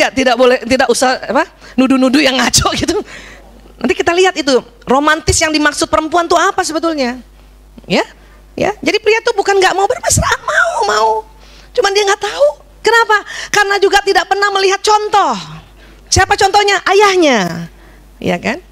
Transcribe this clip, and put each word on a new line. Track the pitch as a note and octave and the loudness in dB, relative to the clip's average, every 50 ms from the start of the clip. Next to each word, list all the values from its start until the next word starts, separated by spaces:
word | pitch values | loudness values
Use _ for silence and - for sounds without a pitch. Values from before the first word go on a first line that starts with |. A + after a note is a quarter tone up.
nggak, | D4+ A3+ G3+ | 0 0 0
tidak | C4+ C4 B3+ A#3+ A#3 | 0 0 0 2 4
boleh, | B3+ B3 B3 - - | 4 2 2 0 0
tidak | A#3 B3+ B3+ C4+ A3+ | 0 0 2 2 0
usah | A#3 - C4 B3+ C4 - - - | 0 0 0 0 -2 -2 -4 -4
apa, | G3+ - A3+ - - - - - - | -2 -2 -2 -4 -8 -16 -20 -6 -2
nuduh-nuduh | - C4 B3 C4+ B3+ B3+ C4 A#3+ D4 D4+ | 0 2 2 2 2 2 2 2 2 2
yang | C4+ B3+ C4 | 2 0 0
ngaco | A#3+ - - - - - - | 0 0 0 0 0 -2 -2
gitu. | - - C#4+ E4+ G#4 - - - - - - - - - - - - - - - | -2 -4 -4 -4 -4 -6 -8 -12 -20 -20 -20 -20 -20 -20 -20 -20 -20 -20 -20 -10
Nanti | - - B3 - - | -6 -4 -2 -2 -2
kita | - F4 E4+ | -2 0 2
lihat | E4+ C#4 F#4 - - | 2 2 2 0 0
itu, | D4 C#4+ C4 A3+ F#3+ - - - - - | 0 0 0 0 0 -4 -12 -12 -4 -2
romantis | A#3+ C#4 D4 D4+ D#4 D#4+ D#4 - - - E4 | 0 0 2 2 0 0 0 -2 -2 0 0
yang | D#4 D#4 | 0 0
dimaksud | D4+ D4+ D4 C#4+ - E4+ - - | 0 0 0 0 -2 -2 -2 0
perempuan | D#4 D#4 D4+ D4 F4 E4+ | -2 0 0 -2 -2 0
tuh | E4+ F4+ D#4 | 0 0 0
apa | E4+ G4 G4 - F4+ | 2 0 0 -2 -4
sebetulnya. | - D4+ D#4+ E4 E4 D#4+ D4 B3+ A#3+ B3+ B3+ A#3 - - - - - - - - - - - - | -4 -4 -4 -4 -4 -2 -2 -4 -4 -6 -8 -14 -20 -20 -20 -20 -20 -20 -20 -20 -20 -20 -20 -8
Ya, | - F3+ C4+ G#4+ - - - - - - - - - - | -4 -2 -2 -2 -4 -8 -18 -20 -20 -20 -20 -20 -14 -8
ya. | - - - G#4 - | -6 -4 -4 -4 -4
Jadi | - D4 F#4+ G#4+ - | -4 -4 -4 -2 0
pria | G#4+ G#4+ A4+ | 0 0 0
tuh | - A#4+ A4+ | -2 -2 -4
bukan | G4 G4+ G4 G4+ G4 | -2 -2 -2 0 2
nggak | F#4 F4+ D#4+ | 0 0 0
mau | F4+ G4 | 0 -2
bermesraan, | G4+ - - - - - - - - A#4 C5 | -2 -2 -4 -4 -2 0 0 0 -2 -4 -4
mau, | - - D5+ F#5+ F5+ E5 F5 - G#4+ G4+ | -4 -2 0 0 0 0 -2 -2 -2 -2
mau. | G#4+ G#4+ A4 A4 A4 A4 - - - - - - - - - - - | 0 0 0 0 -2 -2 -6 -10 -16 -20 -20 -20 -20 -20 -20 -6 -4
Cuman | B4 G#4+ G4 G4 | -2 -2 0 0
dia | G#4 G#4 G4 | 0 0 0
nggak | G4+ G#4+ G4+ | 0 -2 -4
tahu. | G#4 - B4+ C#5 D5 D5 - - - - - | -6 -2 0 0 0 0 -2 -10 -20 -20 -6
Kenapa? | - G#4+ A#4 A#4 A4+ A4 G#4+ G4+ - - - - - - - | 0 2 2 4 4 2 2 0 -2 -4 -12 -14 -10 -4 -2
Karena | G4+ G#4 G4 G4+ | 0 0 0 0
juga | G4 F#4 F#4+ F#4+ G4 | 0 2 2 2 2
tidak | G4 G4 F#4+ F#4 E4+ | 0 0 0 0 0
pernah | - F#4+ G4+ G4+ G4+ G4 | 0 -2 -2 0 -2 0
melihat | G4 G4 F#4 G4 G4 | 0 0 0 0 0
contoh. | - G#4+ G#4+ G#4 G#4 G#4+ - G4+ F4+ C#4+ A3+ F#3 D#3+ D3+ D#3 D#3+ - - - - - - - - - - | 0 0 0 0 0 0 0 2 2 0 -2 -4 -8 -12 -16 -20 -20 -20 -20 -20 -20 -20 -20 -20 -8 -2
Siapa | - F4+ F#4+ G4 G4+ G4+ | 0 0 2 2 2 2
contohnya? | G#4+ G4 F#4+ G#4 G#4 G4+ G4+ F4 - - | 2 2 2 2 2 2 0 0 0 2
Ayahnya. | F#4+ G4 G#4 G4+ F#4+ F#4 E4+ C#4+ B3+ G#3+ F#3 E3+ - E3+ E3+ E3+ - - - - - - - - - - - | 2 4 4 4 4 4 2 2 2 2 0 -2 -6 -8 -12 -14 -18 -20 -20 -20 -20 -20 -20 -20 -16 -8 -4
Ya | F#3+ F3+ F3 | -4 -4 -2
kan? | - F#3+ B3+ F4+ F4+ - | -4 -6 -6 -8 -10 -16